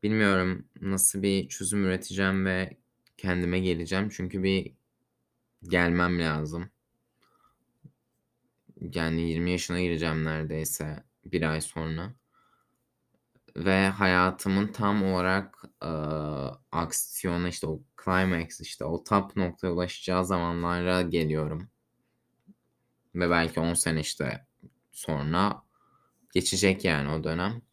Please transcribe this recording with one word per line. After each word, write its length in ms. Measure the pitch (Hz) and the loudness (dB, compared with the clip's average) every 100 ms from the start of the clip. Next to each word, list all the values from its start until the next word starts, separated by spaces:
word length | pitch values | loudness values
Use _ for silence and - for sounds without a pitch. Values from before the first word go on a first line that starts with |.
Bilmiyorum 640 | 104 110 104 95 92 92 - - | 2 4 4 4 2 0 -6 -8
nasıl 400 | 98 95 - 98 | -4 0 0 2
bir 260 | 98 98 - | 2 2 -2
çözüm 380 | - 95 104 95 | -6 -2 0 2
üreteceğim 600 | 92 - 95 95 95 95 | 0 -4 0 2 2 0
ve 320 | 92 92 - _ _ _ _ | 0 -4 -8 _ _ _ _
kendime 420 | 95 90 87 90 | -2 0 0 0
geleceğim. 500 | 92 85 82 95 104 | 0 -2 -2 -2 -2
Çünkü 340 | 101 90 98 | -4 -6 -2
bir 300 | 95 95 - - _ _ _ _ _ _ _ _ | 2 2 0 -12 _ _ _ _ _ _ _ _
gelmem 560 | 90 87 87 87 87 87 | 0 2 4 4 2 2
lazım. 500 | 82 76 78 82 92 _ _ _ _ _ _ _ _ _ _ _ - _ _ _ _ _ _ _ _ - | 0 -2 -4 -6 -10 _ _ _ _ _ _ _ _ _ _ _ -20 _ _ _ _ _ _ _ _ -14
Yani 400 | 82 87 82 82 | -8 -2 0 0
yirmi 300 | 82 82 87 | 0 0 0
yaşına 300 | 90 - 87 | 0 -2 -2
gireceğim 420 | 90 82 82 80 | 0 0 0 0
neredeyse 800 | 78 78 78 80 78 - 76 76 - _ 95 | 0 -2 -4 -4 -4 -6 -6 -8 -14 _ -6
bir 160 | 90 80 | -2 0
ay 100 | 78 | -2
sonra. 520 | - - 80 80 92 127 _ _ _ _ _ _ _ _ _ _ _ _ _ - | -4 -6 -6 -6 -8 -14 _ _ _ _ _ _ _ _ _ _ _ _ _ -4
Ve 300 | 87 95 95 | 2 4 4
hayatımın 800 | 98 95 90 92 92 101 98 104 | 4 4 6 4 2 0 2 0
tam 360 | - 104 104 | 0 2 2
olarak, 600 | 95 92 90 95 98 - - _ | 2 2 2 0 -2 -14 -20 _
eee, 60 | - 78 76 78 76 73 67 - _ | -6 -4 -2 -4 -4 -4 -6 -10 _
aksiyona, 760 | 78 85 - - - 92 87 87 | -4 -2 -4 -6 -4 -2 0 -2
işte 200 | 85 80 | -4 -6
o 160 | 78 - - - | -6 -10 -10 2
climax, 560 | 92 92 87 82 - | 4 4 0 -4 -10
işte 240 | 80 - 71 | -14 -8 -6
o 180 | 82 | -6
top 320 | - 101 95 - | 0 0 0 -2
noktaya 380 | 92 85 92 | -2 -2 -2
ulaşacağı 520 | 85 90 - - 90 90 | -2 -2 -4 -2 0 2
zamanlara 760 | 92 85 85 85 87 90 90 | 0 0 -2 -2 0 2 2
geliyorum. 680 | 87 85 78 76 76 78 92 _ _ _ _ _ _ _ _ - _ _ _ _ _ 85 | 2 0 0 0 -2 -6 -10 _ _ _ _ _ _ _ _ -20 _ _ _ _ _ -2
Ve 140 | 87 | 2
belki 300 | 85 82 82 | 4 2 0
on 140 | 85 | 0
sene 260 | 85 - 80 | 0 0 0
işte 460 | 78 - 67 - _ _ - _ _ | -2 -4 -4 -6 _ _ -20 _ _
sonra 720 | - - 76 73 85 101 - _ _ _ _ _ _ _ | -12 -4 -2 0 2 2 0 _ _ _ _ _ _ _
geçecek 520 | 92 90 92 98 95 95 | -2 0 2 2 4 2
yani 240 | 76 69 | 2 0
o 140 | 78 | -2
dönem. 380 | 78 82 92 120 - | -2 -2 -2 -6 -12